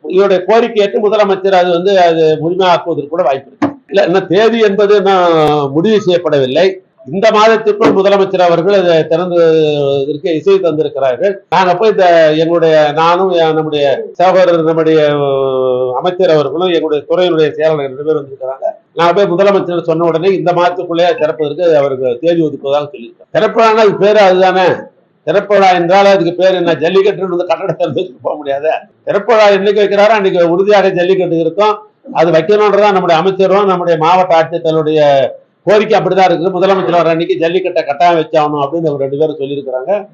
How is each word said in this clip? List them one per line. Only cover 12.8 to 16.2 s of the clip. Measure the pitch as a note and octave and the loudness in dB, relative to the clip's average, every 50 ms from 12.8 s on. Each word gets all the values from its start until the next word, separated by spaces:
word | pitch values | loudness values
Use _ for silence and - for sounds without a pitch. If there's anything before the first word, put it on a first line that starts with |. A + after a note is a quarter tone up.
| D3+ D3+ D3 | 2 2 0
நானும் | D3+ D#3+ E3+ F3 F3+ F#3+ F#3+ F#3 E3+ E3 D#3+ D#3 | 0 0 0 2 0 0 0 0 0 0 0 0
நம்முடைய | D#3+ D#3 D#3 D3+ D3 C#3+ C#3 C3 A2+ A2+ G2+ - | -2 -2 -2 -2 -2 0 0 0 -2 -4 -12 -4
சகோதரர் | - F3 F#3 F3+ F#3 F#3 F3 E3+ E3+ D#3+ D#3 | 0 0 2 4 4 2 2 2 0 0 0
நம்முடைய | E3 D#3+ D#3+ D#3+ D#3+ D#3 D3+ D3 D3 D3 C#3+ C#3 C#3 C3+ C3+ C3+ C3 C3 C3 C3 B2+ B2 B2+ B2+ B2+ | 0 0 0 2 2 2 2 2 0 0 0 -2 0 -2 -2 -2 -2 -2 0 0 0 -2 -2 -2 -4
அமைச்சர் | B2+ D3+ F3+ F3+ F3+ | -4 -4 -4 -2 -2